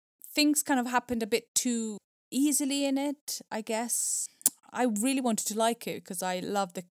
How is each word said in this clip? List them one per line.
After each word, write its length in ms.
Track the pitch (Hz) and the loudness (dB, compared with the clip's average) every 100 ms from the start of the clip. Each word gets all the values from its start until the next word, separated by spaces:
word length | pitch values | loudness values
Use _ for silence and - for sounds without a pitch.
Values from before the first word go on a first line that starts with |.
| _ _ - | _ _ -4
Things 340 | - 294 285 | 4 4 4
kind 180 | - 269 | 2 2
of 60 | 240 | 2
happened 360 | 247 - 240 | 0 0 -2
a 40 | 220 | 0
bit 280 | 226 - | 0 0
too 440 | - 254 233 220 202 _ _ - | -2 0 0 -4 -8 _ _ -4
easily 540 | 254 294 277 285 277 | 2 4 4 2 0
in 140 | 277 269 | 2 2
it, 420 | 285 285 - - - | 0 -4 -8 -10 -8
I 100 | 220 | -8
guess. 680 | 214 220 240 - - - - - - - - | -4 -4 -2 -2 -2 -2 -4 -2 -2 -2 -8
I 120 | - | 0
really 360 | 247 208 254 269 | 0 2 0 0
wanted 260 | 254 214 - | 0 -2 -2
to 60 | 214 | 0
like 280 | 226 233 202 | 0 0 -6
it 180 | - | -8
'cause 180 | - 185 | -8 -6
I 180 | 185 185 | -4 -4
love 320 | - 202 190 | -2 -2 -2
the, 100 | 185 180 | -6 -14